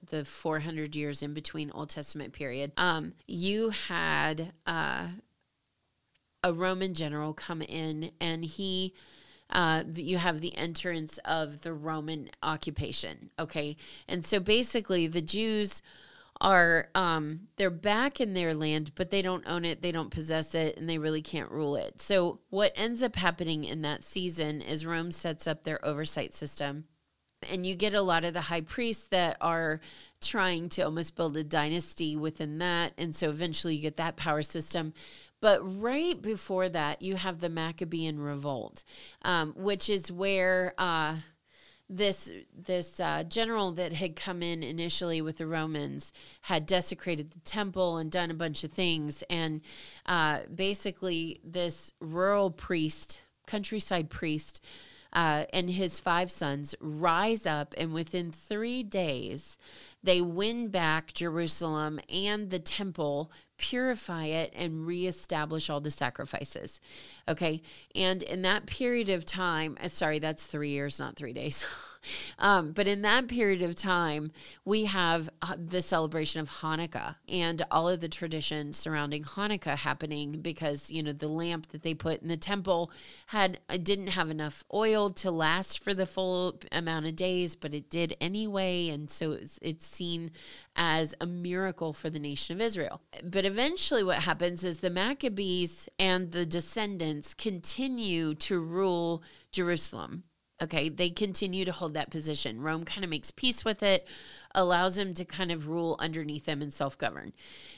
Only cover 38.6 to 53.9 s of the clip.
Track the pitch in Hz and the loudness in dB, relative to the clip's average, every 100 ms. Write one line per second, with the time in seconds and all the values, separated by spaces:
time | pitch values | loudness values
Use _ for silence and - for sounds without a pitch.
38.6 | - - - - - - - 170 156 165 | -6 -12 -18 -18 -20 -6 0 2 2 -2
39.6 | 196 202 - 202 160 175 196 190 185 185 | -2 0 2 0 0 -2 2 4 4 4
40.6 | 180 - 180 165 156 160 - _ _ _ | 2 0 0 2 0 -2 -8 _ _ _
41.6 | - - - 185 202 190 - 87 - - | -20 -20 -12 0 0 0 -4 -10 -16 -14
42.6 | 180 180 170 - 165 151 165 226 226 220 | -4 -2 -2 -2 -2 -2 -2 0 0 2
43.6 | 190 170 175 160 180 156 - 175 170 165 | 0 0 -2 -2 -4 -4 -6 -2 -2 -2
44.6 | 135 165 170 - 175 165 156 156 160 160 | -4 -2 0 0 2 0 -2 -4 -4 -2
45.6 | 156 151 143 139 - - - - - 165 | -2 -2 -4 -6 -10 -12 -20 -14 -2 0
46.6 | 151 180 - 185 180 156 147 170 - 208 | 2 2 2 -2 -2 -4 -4 -10 -6 -2
47.6 | 202 185 180 165 160 180 170 165 165 147 | -2 0 0 0 0 0 0 0 -2 -2
48.6 | 156 - 180 160 151 139 - 170 160 156 | -4 2 2 2 0 -6 -2 0 0 -2
49.6 | - - - - - 175 156 151 - 175 | -6 -16 -18 -8 0 4 4 4 -2 0
50.6 | 196 202 208 - 185 165 165 - 165 175 | 0 0 -2 -2 -2 0 -2 -6 -6 -2
51.6 | 175 160 - - 160 165 190 202 196 160 | -2 -2 -10 -12 -6 2 4 6 4 0
52.6 | - 175 156 - - - - _ - 214 | -2 2 2 0 -4 -8 -12 _ -6 -4
53.6 | 196 214 - | -2 -2 0